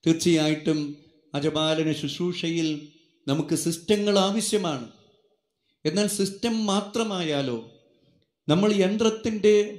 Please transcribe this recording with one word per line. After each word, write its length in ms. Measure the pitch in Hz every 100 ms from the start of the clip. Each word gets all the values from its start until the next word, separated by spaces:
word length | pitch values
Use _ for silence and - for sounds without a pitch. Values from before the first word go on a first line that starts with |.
തീർച്ചയായിട്ടും 760 | - 165 175 165 151 151 160 156 147 147 _ _ _
അജപാലന 560 | 143 151 151 156 160 160
ശുശ്രൂഷയിൽ 760 | 151 185 - 180 175 170 165 160 151 147 _ _ _ -
നമുക്ക് 280 | 143 156 160
സിസ്റ്റങ്ങൾ 580 | 170 170 - 208 202 202
ആവശ്യമാണ്. 680 | 190 208 214 208 185 139 117 - _ _ _ _ _ _ _ _ 151
എന്നാൽ 220 | 170 208
സിസ്റ്റം 460 | 208 196 196 233 226 214
മാത്രമായാലോ, 920 | 196 202 226 226 190 165 143 135 117 113 - _ _ _ _ _ _ -
നമ്മൾ 220 | 156 208 208
യന്ത്രത്തിൻ്റെ 800 | 190 214 226 220 240 220 208 208 208